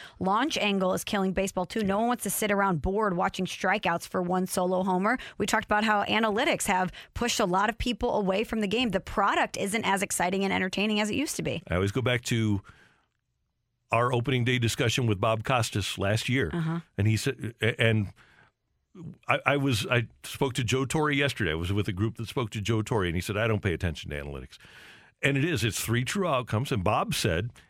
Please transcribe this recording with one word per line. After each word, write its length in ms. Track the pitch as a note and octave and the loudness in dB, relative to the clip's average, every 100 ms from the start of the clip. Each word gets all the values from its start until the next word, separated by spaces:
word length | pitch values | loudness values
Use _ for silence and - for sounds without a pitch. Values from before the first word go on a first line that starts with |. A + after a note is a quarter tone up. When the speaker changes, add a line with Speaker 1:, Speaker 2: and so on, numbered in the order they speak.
| - - | -12 -6
Speaker 1:
Launch 400 | F3+ G#3 C#4 - | 0 2 0 0
angle 360 | G#3 G3 F#3 | 0 2 2
is 100 | F#3+ | 0
killing 260 | - G#3 F#3+ | -2 0 0
baseball, 320 | F#3 G3 - | 0 -2 -2
too. 200 | F3+ A3+ | -4 -2
No 140 | G3+ G3 | -2 0
one 100 | A#3 | 0
wants 160 | A#3+ | 0
to 60 | G#3 | -2
sit 200 | - G#3+ | -2 0
around 320 | G3+ G3 E3+ | 2 2 0
bored 340 | B2+ G3 G#3+ F3 | 0 0 0 0
watching 300 | F#3 - F#3 | -2 -2 -6
strikeouts 640 | - F#3+ G3+ F3+ E3+ - | -2 0 0 0 -2 -2
for 120 | F#3+ | -4
one 280 | F3 F#3 F#3 | 0 0 0
solo 340 | - F3+ F#3 | 0 0 0
homer. 340 | F#3+ F3+ G3+ B3+ - - | 2 2 2 0 -4 -6
We 80 | G3+ | 0
talked 180 | A3 | 0
about 200 | - G#3 | 2 2
how 180 | A3 G#3 - | 4 2 2
analytics 600 | G#3 A3+ G3+ D4 A3 - | 2 2 2 2 0 2
have 240 | F#3 F#3 - - | 2 0 -4 -12
pushed 240 | - A#3+ - | -4 -2 2
a 60 | |
lot 240 | G3+ F3+ G#3+ | 2 2 2
of 100 | A3 | 0
people 380 | - A#3 A#3+ G#3 | -2 0 0 0
away 260 | F#3+ F#3+ | 2 0
from 200 | A3 A3+ | 0 -2
the 40 | G#3 | 0
game. 240 | G#3+ B3+ | 0 0
The 80 | F#3 | -2
product 580 | - - G3+ E4 B3 - | -2 0 2 2 0 -2
isn't 260 | G3 A3+ | -2 -2
as 180 | G3 G3 | 0 0
exciting 400 | G3 - F3+ F#3+ | 0 0 0 0
and 100 | F#3+ | 0
entertaining 460 | F#3 F#3+ F3+ G#3+ G#3+ | 0 -2 0 0 0
as 100 | G#3+ | 0
it 60 | |
used 220 | G#3+ D4+ - | -2 -4 -4
to 60 | |
be. 200 | C#3+ A#2+ - | -4 -4 -2
Speaker 2:
I 60 | F2 | 0
always 160 | G2 | 2
go 100 | C3 | 2
back 200 | B2 B2 | 0 0
to 380 | - A#2+ A2 G2+ - - - _ _ _ _ _ _ _ _ _ - | 0 0 2 0 -4 -20 -20 _ _ _ _ _ _ _ _ _ -2
our 200 | A2+ B2 | 0 2
opening 300 | B2 B2 B2+ | 0 0 0
day 160 | A#2+ B2 | 2 2
discussion 480 | A#2 - B2 A#2+ A#2+ | 0 0 0 2 0
with 140 | F#2+ | 2
Bob 240 | A2+ A2 | 2 0
Costas 520 | G#2+ B2+ A2+ G#2+ F#2+ - | 0 0 0 -2 -4 0
last 300 | G2 G#2+ - | 0 2 0
year. 220 | B2+ F2+ | 0 0
Speaker 1:
Uh-huh. 280 | F3 D#3+ E3+ - - | -2 -2 -4 -6 0
Speaker 2:
And 80 | G#2 | 2
he 100 | A2 | 2
said, 380 | - C3 G#2+ - | 0 -4 -6 -2
a-, 180 | G#2+ - | -2 2
and 280 | A2+ A2 F#2+ - - - - _ _ _ _ - A#2+ - - | 4 4 0 -6 -20 -20 -20 _ _ _ _ -18 -18 -12 -4
I, 100 | C3+ - | 0 2
I 100 | C#3+ | 2
was, 300 | C#3 A#2+ - | 2 2 2
I 220 | B2 A2+ - | 0 0 -8
spoke 300 | - - C#3 | -12 -2 -2
to 100 | A#2+ | 0
Joe 200 | A#2 B2+ | 0 0
Torre 280 | C3+ D#3+ D3+ | 0 2 2
yesterday. 400 | C#3+ C#3+ - F2+ | 2 0 0 -2
I 20 | |
was 180 | D#2 F2 | 0 0
with 140 | G2 G#2 | 0 0
a 60 | |
group 240 | F#2 A2+ A2+ | 0 -2 -2
that 100 | A2+ | -8
spoke 240 | - A#2 | -4 -4
to 100 | A2+ | -4
Joe 220 | G2 A2+ | 0 0
Torre, 220 | G#2+ A#2 | 2 0
and 100 | F2+ | 0
he 60 | E2+ | -2
said, 160 | - G2+ | -2 -2
"I 100 | A2+ | 0
don't 160 | G#2+ | 0
pay 100 | G2+ | 0
attention 380 | D#2+ F2 D#2 - | 0 -2 -4 -8
to 60 | D2 | -8
analytics." 380 | C#2+ C#2 C2 - - - - - - _ | -8 -10 -14 -18 -20 -20 -20 -20 -20 _
And 160 | C#3+ C#3 | -2 0
it 60 | D#3 | 0
is, 180 | D3 | 0
it's 160 | A2 F2+ | 0 -2
three 240 | - A#2 | -2 -2
true 240 | B2+ G#3 F3+ | 0 -2 0
outcomes. 420 | C3 B2 - C#3 | -2 0 -2 0
And 140 | B2 | 0
Bob 300 | F#2 A#2+ A3 | 2 0 0
said, 360 | D#3 A2 E2 A2+ - | 0 0 0 -2 -8